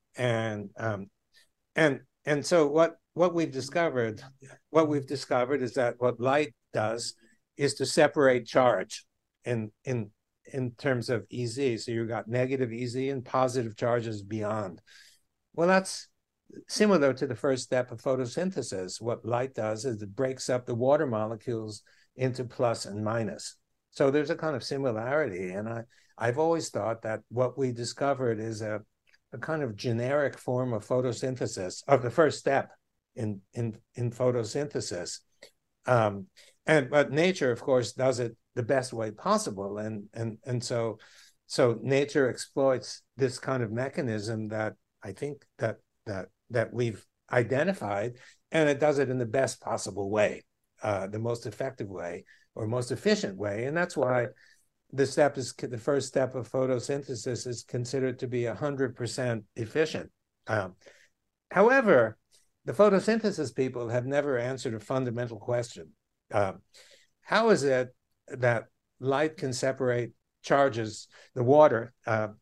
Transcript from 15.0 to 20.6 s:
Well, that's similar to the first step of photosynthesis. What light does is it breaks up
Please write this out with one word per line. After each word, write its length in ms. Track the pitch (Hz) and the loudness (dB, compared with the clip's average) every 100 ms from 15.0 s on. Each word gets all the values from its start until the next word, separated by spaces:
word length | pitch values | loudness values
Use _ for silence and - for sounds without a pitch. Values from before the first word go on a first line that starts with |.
| - _ _ _ _ | -20 _ _ _ _
Well, 140 | - 170 | 0 4
that's 400 | 190 190 - - _ _ _ _ - - | 4 2 -6 -14 _ _ _ _ -20 -10
similar 440 | - 214 180 139 | 2 4 6 4
to 120 | 131 135 | 2 -2
the 80 | |
first 280 | 120 147 131 | -2 0 0
step 280 | - 127 123 | 0 -2 -2
of 120 | 120 | -4
photosynthesis. 1000 | 143 131 123 160 185 190 120 95 92 - | -2 -2 -2 -4 -4 -4 -6 -6 -8 -8
What 240 | 117 110 | -6 -6
light 300 | 113 120 131 | -2 -2 -2
does 300 | - 107 110 | -4 -4 -4
is 180 | 131 107 | -4 -6
it 120 | 104 | -8
breaks 360 | 98 131 131 - | -4 -4 -2 -4
up 160 | 120 | -4